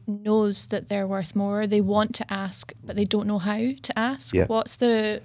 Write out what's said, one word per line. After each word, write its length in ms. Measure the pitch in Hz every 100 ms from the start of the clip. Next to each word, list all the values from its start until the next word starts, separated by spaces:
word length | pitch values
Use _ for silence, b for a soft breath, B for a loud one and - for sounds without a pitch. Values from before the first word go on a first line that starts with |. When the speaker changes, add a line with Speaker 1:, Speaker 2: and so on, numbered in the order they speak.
| -
Speaker 1:
knows 640 | 208 208 214 214 196 -
that 200 | 202 -
they're 180 | 202 190
worth 300 | 196 175 202
more, 300 | 202 202 214
they 160 | 208
want 320 | 196 202 214
to 180 | - -
ask, 400 | 196 196 185 - -
but 140 | - 185
they 80 |
don't 220 | 202 208 208
know 120 | 208
how 200 | 180 208
to 400 | 240 269 - 226
ask? 360 | 226 277 -
Speaker 2:
Yeah. 120 | 185 -
Speaker 1:
What's 300 | 226 226 -
the, 440 | 240 220 214 214